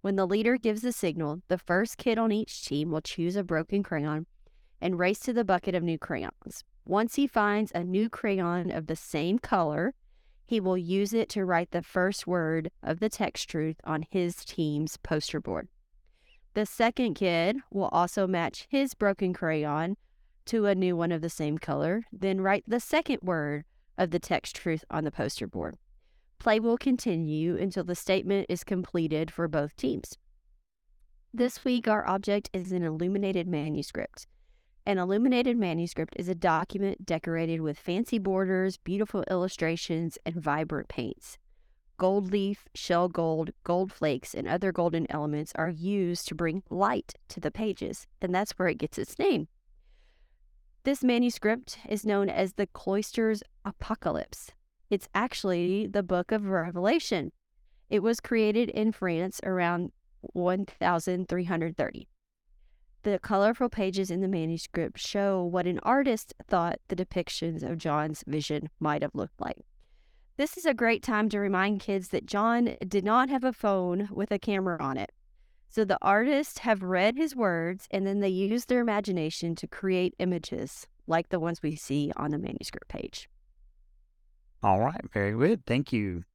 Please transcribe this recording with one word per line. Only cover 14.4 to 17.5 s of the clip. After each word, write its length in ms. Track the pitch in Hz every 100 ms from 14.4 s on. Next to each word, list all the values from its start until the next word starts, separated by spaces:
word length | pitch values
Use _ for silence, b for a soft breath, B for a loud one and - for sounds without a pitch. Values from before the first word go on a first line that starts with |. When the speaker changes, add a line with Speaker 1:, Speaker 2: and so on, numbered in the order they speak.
| -
Speaker 1:
team's 520 | - 156 147 156 -
poster 440 | - 156 - 156
board. 260 | - 82 - _ _ _ _ _ _ - -
The 140 | - 208
second 480 | - 233 240 247 160
kid 420 | 185 170 170